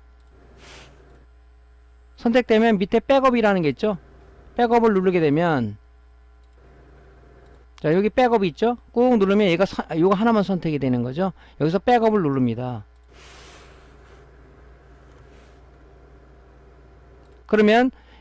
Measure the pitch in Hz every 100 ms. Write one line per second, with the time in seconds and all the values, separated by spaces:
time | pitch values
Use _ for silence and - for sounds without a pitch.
0 | - _ _ - - - - - - -
1 | - - - _ _ _ _ _ _ _
2 | _ - 233 247 240 220 233 196 202 226
3 | - 269 262 240 214 190 151 - 214 185
4 | - - - - - - 233 233 226 190
5 | 185 175 156 147 170 143 107 104 - -
6 | _ _ _ _ _ _ - - - -
7 | - - - - - - - - 151 180
8 | 208 - 247 226 185 - 233 240 - 233
9 | 254 233 190 202 196 170 190 - - 156
10 | 185 196 233 220 196 180 160 143 135 123
11 | 123 143 190 - - - 156 190 - 240
12 | 220 214 151 135 123 113 127 113 - _
13 | _ - - - - - - - - -
14 | - - - - - - - - - -
15 | - - - - - - - - - -
16 | - - - - - - - - - -
17 | - - - - - 214 208 233 254 -
18 | - -